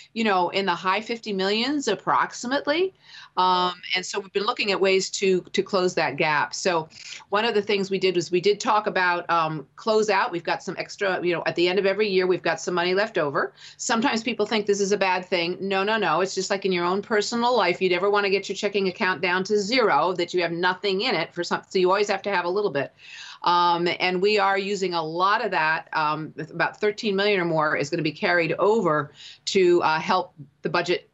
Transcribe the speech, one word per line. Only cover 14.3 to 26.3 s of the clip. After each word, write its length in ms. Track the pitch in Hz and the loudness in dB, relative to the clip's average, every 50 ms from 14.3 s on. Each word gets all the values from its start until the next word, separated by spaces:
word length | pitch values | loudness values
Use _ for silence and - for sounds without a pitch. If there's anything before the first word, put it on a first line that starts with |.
| 226 - 214 | -2 -2 -2
think 180 | - 233 214 202 | 0 0 0 2
this 160 | 202 202 196 | 2 0 2
is 120 | 202 190 | 2 0
a 40 | 208 | 0
bad 300 | 196 190 185 185 185 220 | 0 0 0 0 -2 -2
thing. 320 | - 190 170 170 175 180 - | -2 -2 0 0 -2 -4 -4
No, 240 | 185 196 196 190 196 | -4 -2 0 0 0
no, 140 | 214 220 220 | 0 0 0
no. 240 | 196 165 151 170 | 2 2 2 2
It's 120 | 190 190 - | 0 -2 -2
just 140 | 190 190 - | -4 -2 -2
like 160 | 202 196 - | -2 -2 -2
in 80 | 190 | 0
your 140 | 185 175 175 | 0 0 0
own 160 | 175 185 208 | 0 0 -2
personal 520 | 202 - 226 208 208 - 240 233 233 247 254 | -2 0 0 0 0 0 0 0 0 2 2
life, 280 | 220 185 175 180 - | 4 4 2 2 2
you'd 100 | 185 180 | 2 2
ever 160 | 180 175 190 208 | 2 2 2 2
wanna 220 | 202 202 202 196 | 2 2 2 2
get 180 | 196 196 196 - | 0 0 -2 -4
your 80 | 190 | -6
checking 320 | - 208 202 202 202 190 185 | -4 -4 -2 -2 0 -2 -2
account 320 | 180 - - 185 180 143 | -2 0 0 -2 0 0
down 240 | 185 180 180 185 185 | 0 0 0 0 0
to 140 | - 214 208 | 0 0 0
zero, 560 | 196 196 262 262 226 185 147 143 165 180 185 | 0 2 2 2 4 4 4 4 2 2 0
that 180 | 170 175 - | -2 -2 -2
you 80 | - 180 | 0 0
have 120 | 170 165 | 0 0
nothing 500 | 170 170 180 180 185 - - 202 190 190 | -2 0 0 0 0 -2 -2 -2 -2 -2
in 120 | 233 262 202 | 0 0 0
it 200 | 160 165 - - | -2 -2 -4 -6
for 100 | 175 170 | -8 -6
some, 160 | - 190 165 - - | -4 -4 -4 -4 -2
so 100 | - 190 | -2 2
you 120 | 180 180 | 2 4
always 180 | 190 214 208 208 | 4 2 2 0
have 140 | 196 190 | -2 -2
to 80 | - 202 | -2 -2
have 160 | 196 180 170 | -2 -2 0
a 20 | 175 | 0
little 200 | 180 208 208 190 | -2 -2 -2 -2
bit. 240 | 139 139 131 - _ _ - - - - - - - - | -2 -2 -4 -4 _ _ -20 -20 -20 -18 -18 -18 -12 -4
Um, 440 | - 170 175 175 175 175 170 170 175 175 - - | 0 2 4 4 4 4 2 2 0 0 0 0
and 220 | 175 185 185 180 | 0 0 0 2
we 160 | 190 208 214 202 | 2 2 2 4
are 200 | 196 196 196 196 | 2 2 2 0
using 360 | 196 196 208 185 190 180 175 | -2 -2 -4 -4 -4 -2 -2
a 80 | 170 | -2
lot 420 | 156 156 165 175 185 196 214 226 240 | -4 -4 -2 0 2 2 2 0 0
of 60 | 202 | 0
that, 380 | 185 165 156 156 160 165 - - | 0 0 0 0 0 -2 -4 -6
um, 400 | - 160 151 151 156 156 156 147 | -4 -2 -2 -2 -2 -4 -6 -8